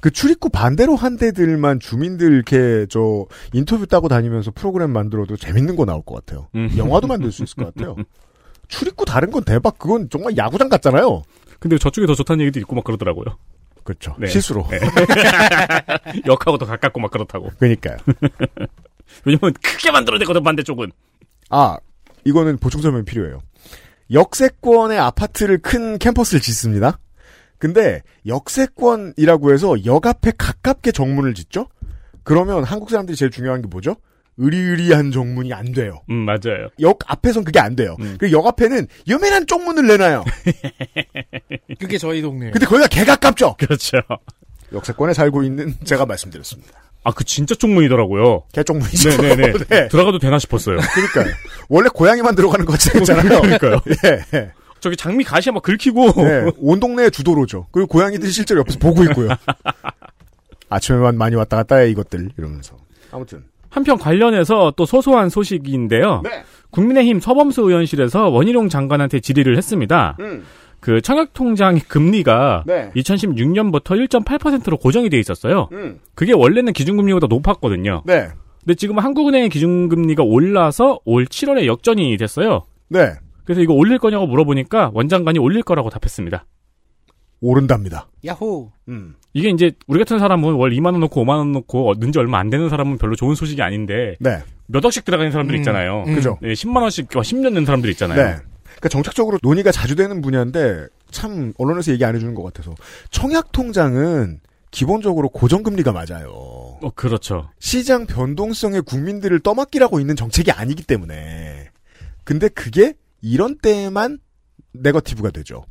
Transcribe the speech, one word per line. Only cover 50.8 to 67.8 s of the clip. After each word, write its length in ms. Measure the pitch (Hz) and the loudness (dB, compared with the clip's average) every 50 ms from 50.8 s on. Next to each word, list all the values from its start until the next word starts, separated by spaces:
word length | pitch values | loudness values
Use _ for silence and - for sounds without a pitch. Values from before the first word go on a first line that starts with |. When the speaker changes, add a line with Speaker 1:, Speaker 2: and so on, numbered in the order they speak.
| 80 - - 185 190 - - 135 104 - - - - - - - - - | -2 -2 0 -2 -2 0 0 0 0 0 -4 -8 -12 -16 -18 -20 -6 2
Speaker 1:
원래 180 | 131 165 226 247 | 4 4 4 4
고양이만 460 | - - 160 185 226 240 233 240 220 | 2 4 4 4 6 4 2 2 4
들어가는 320 | 175 180 190 156 196 175 | 4 4 4 4 0 0
것 120 | 165 151 143 | 0 0 2
같잖아요. 600 | - - - 233 190 180 175 165 156 202 240 - | 2 4 4 4 4 6 4 4 6 6 6 6
Speaker 2:
<laughs> 0 | |
그러니까요. 400 | - 196 - - - 127 107 - - - 156 - - | 6 6 4 4 4 4 2 2 2 0 -2 2 4
Speaker 1:
예, 160 | 202 151 101 - - - | 2 2 2 -2 -4 -4
예. 160 | 147 110 95 - _ _ _ - _ | -4 -4 -4 -14 _ _ _ -20 _
Speaker 2:
저기 180 | - 185 175 - | -6 -6 -6 -4
장미 260 | - 160 190 262 262 | -6 -2 -2 -2 -2
가시 260 | - 135 170 180 262 | 0 0 0 0 0
막 120 | 240 202 - | -4 -2 -2
긁히고. 500 | - 196 220 - 269 226 240 254 226 - - 165 | -2 -2 0 0 0 2 6 4 6 6 6 4
Speaker 1:
네, 220 | 151 156 131 120 170 160 - | 4 4 2 2 0 -2 0
온 200 | 135 139 170 196 | 2 2 2 2
동네에 300 | 233 247 240 247 240 - | 2 -2 0 2 2 2
주도로죠. 600 | - - 135 165 165 151 135 110 - 95 90 - | 2 0 0 2 2 2 2 0 -4 -12 -12 -4
그리고 160 | - 180 196 | -2 -2 -2
고양이들이 440 | - - 160 185 196 202 208 214 196 | 2 4 2 2 2 0 -4 -4 -4
실제로 300 | 180 214 208 - 220 165 | -2 -4 -2 0 0 0
옆에서 180 | 135 - 135 - | 0 -2 -2 0
보고 240 | - 170 165 170 180 | 2 2 6 6 4
있고요. 260 | 160 143 123 120 110 127 - _ - 139 _ _ - - _ - 139 - | 4 4 2 0 -2 -2 -4 _ -6 -8 _ _ -10 -10 _ -12 -14 -14
<laughs> 720 | _ - - _ _ - _ _ _ _ _ - _ _ _ | _ -20 -20 _ _ -20 _ _ _ _ _ -20 _ _ _
"아침에만 480 | 104 98 - - 131 123 123 123 120 | -6 -4 0 0 2 4 4 2 2
많이 180 | 113 110 113 117 | 2 0 0 0
왔다 200 | 113 110 - - | 0 0 0 0
갔다 200 | 110 113 - 135 | -2 2 4 6
해, 120 | 135 127 117 | 6 6 4
이것들." 400 | 110 98 98 - - 87 87 98 - | 2 -2 -4 -6 -6 -8 -8 -10 -10
이러면서. 400 | - 80 76 76 73 67 - - 60 69 _ _ _ _ _ | -12 -12 -10 -12 -12 -16 -20 -20 -20 _ _ _ _ _ _
아무튼. 340 | - 127 131 - - 76 65 _ _ _ - - | -16 -16 -14 -14 -18 -20 -20 _ _ _ -20 -10
Speaker 2:
한편 260 | - 269 277 294 269 202 | -6 -4 0 2 0 0
관련해서 760 | - 151 160 190 226 233 226 196 170 151 220 214 185 156 139 | 2 0 2 4 4 4 4 2 2 2 4 4 4 2 2
또 80 | - 170 | 0 -2
소소한 460 | - - 262 262 277 269 240 202 180 | 2 2 2 4 4 4 4 4 2
소식인데요. 920 | - 208 208 175 196 165 139 139 135 131 120 110 113 113 190 208 165 95 - | 0 -2 -2 -2 -4 -6 -4 -4 -4 -2 0 0 2 2 2 2 0 -2 -4
Speaker 1:
네. 220 | 214 - - - - - _ _ _ | -6 -10 -10 -14 -20 -20 _ _ _
Speaker 2:
국민의힘 480 | - 170 196 233 262 269 247 240 233 185 | -2 0 2 4 4 4 4 4 2 0
서범수 420 | - 220 254 277 294 285 262 - 226 | 0 0 0 0 0 0 0 0 2
의원실에서 640 | 190 180 170 | 2 4 2